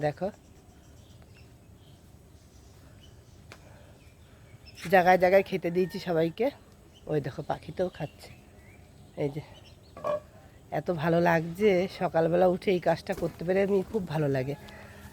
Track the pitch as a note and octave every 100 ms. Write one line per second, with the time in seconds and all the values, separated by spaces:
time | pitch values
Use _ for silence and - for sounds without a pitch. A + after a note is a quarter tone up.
0 | D3 C#3+ F#3 - - - - - - -
1 | - - - - - - - - - -
2 | - - - - - - - - - -
3 | - - - - - - - - - -
4 | - - - - - - - - E3+ F#3
5 | F3 F#3 F3+ G3 G3 F#3+ E3+ F3 F#3 F#3+
6 | F3+ E3 E3 - B3+ - - - - -
7 | - D3+ C#3 - D3 C#3 - D#3 F#3 -
8 | D3+ - - - - - - - - -
9 | - - D3 D3 - - - - - -
10 | - D5+ - - - - - D3+ D3 E3+
11 | E3 E3+ F3 E3 E3 E3+ G#3+ F3+ F#3 -
12 | F3 E3 E3 F3 F#3 F3+ - F3+ E3 E3
13 | - F#3 E3 - E3+ F#3+ G3 G3+ F#3 A3
14 | F3 D3+ D3 C3+ B2+ C#3 - - - -
15 | -